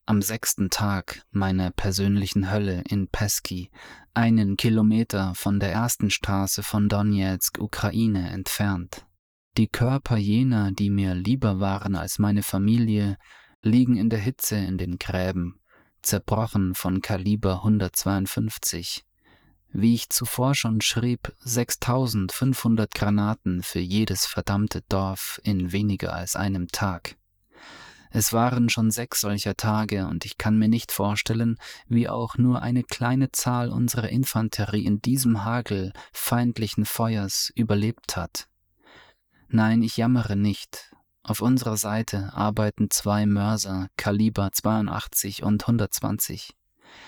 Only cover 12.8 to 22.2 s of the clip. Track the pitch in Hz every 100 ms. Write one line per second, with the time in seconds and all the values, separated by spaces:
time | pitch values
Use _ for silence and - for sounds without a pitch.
12.8 | 113 104 101 95 - - - _ 110 120
13.8 | 123 113 110 113 104 - - 107 92 92
14.8 | 90 90 - 92 92 92 87 - _ _
15.8 | _ _ - 98 - - 110 104 92 92
16.8 | 92 95 - 98 98 104 98 90 107 107
17.8 | 92 - 95 98 95 - 110 - - 87
18.8 | 85 - _ _ _ _ _ _ _ 101
19.8 | 113 117 - - 120 - 131 139 117 110
20.8 | - 117 123 120 - - 123 117 120 -
21.8 | - 127 127 104